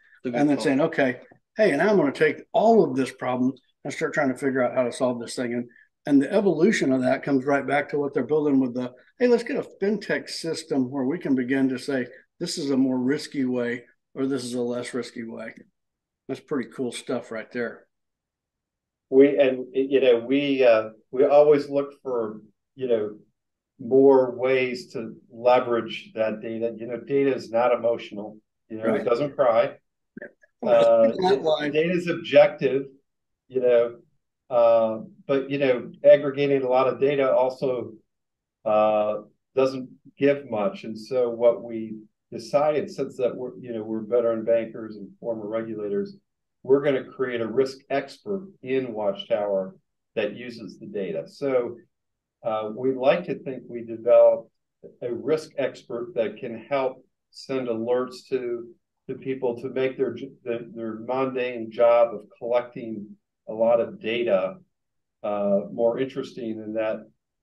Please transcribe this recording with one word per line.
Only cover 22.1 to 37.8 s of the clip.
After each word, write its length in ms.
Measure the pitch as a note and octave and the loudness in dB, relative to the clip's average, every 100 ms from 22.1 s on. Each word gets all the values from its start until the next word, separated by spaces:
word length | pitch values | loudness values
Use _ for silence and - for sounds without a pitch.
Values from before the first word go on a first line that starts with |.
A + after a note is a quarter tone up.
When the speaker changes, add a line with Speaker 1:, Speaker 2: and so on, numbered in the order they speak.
| A#2+ G#2+ G#2+ - _ _ C3 | -4 -4 -8 -18 _ _ -10
Speaker 3:
you 140 | B2 | -2
know, 280 | A2+ G#2 G#2+ _ _ _ _ _ _ | 0 0 -8 _ _ _ _ _ _
more 560 | A#2 C3+ C#3 C3 B2+ A#2+ | 2 6 8 8 4 -2
ways 560 | C3 C3 B2+ A#2+ - | 0 0 0 -4 -10
to 240 | B2 A2 - _ | -12 -12 -14 _
leverage 800 | A2+ B2 B2+ A#2+ A#2 G#2 G#2 - A2 | -2 2 4 2 -2 -2 -10 -10 -4
that 260 | A2 G#2 | -4 -4
data. 320 | A#2 A2+ A2+ G#2 | -8 -6 -6 -6
You 120 | A#2 | -10
know, 100 | A2+ | -10
data 340 | - C#3 C#3 | -2 0 2
is 160 | A#2 - | 0 -2
not 220 | A#2 B2 | 0 2
emotional. 680 | A#2 A#2 A#2 - G#2 G#2 - _ _ _ | 2 0 -2 -6 -12 -12 -16 _ _ _
You 120 | A2 | -4
know, 40 | |
Speaker 2:
Right. 160 | A2+ - | -2 0
Speaker 3:
it 60 | - | 0
doesn't 280 | D3 C#3+ | 0 -2
cry. 440 | - B2 - C#3 - _ _ _ - | 2 4 4 2 -4 _ _ _ -18
Speaker 2:
Yeah. 480 | - _ _ _ A3+ | -18 _ _ _ 2
Speaker 3:
Uh, 380 | A#2 A#2 A#2 A2+ | 4 6 6 4
Speaker 2:
It's 100 | - | 4
not 200 | F#3 G3 | 2 2
lying. 300 | D#3+ D3+ D3 | 2 0 0
Speaker 3:
data 220 | D3+ E3+ | 0 0
is 160 | F3+ E3+ | 0 -2
objective, 800 | D#3 - C#3 D3+ - C3+ C3+ - - _ _ _ _ _ | -6 4 6 6 4 -2 -2 -4 -14 _ _ _ _ _
you 140 | B2+ | -2
know, 340 | B2 A#2+ A#2+ A#2 _ _ _ _ _ | 4 4 2 -4 _ _ _ _ _
uh, 540 | B2 A#2 A2+ A2+ A2 - - - | 4 6 6 2 -2 -10 -16 -4
but, 240 | C#3 C3+ | -2 -2
you 80 | C#3 | 0
know, 320 | C#3 A#2+ - - | 0 0 -4 2
aggregating 600 | C#3+ D3 C#3+ C3+ C#3+ C3+ | 8 8 6 -2 2 2
a 60 | B2 | 2
lot 180 | B2+ C3 | 2 2
of 100 | A2+ | 2
data 340 | C3+ C#3 C3 | 0 2 2
also, 600 | A#2+ B2+ - C#3 B2 | 2 2 0 -4 -4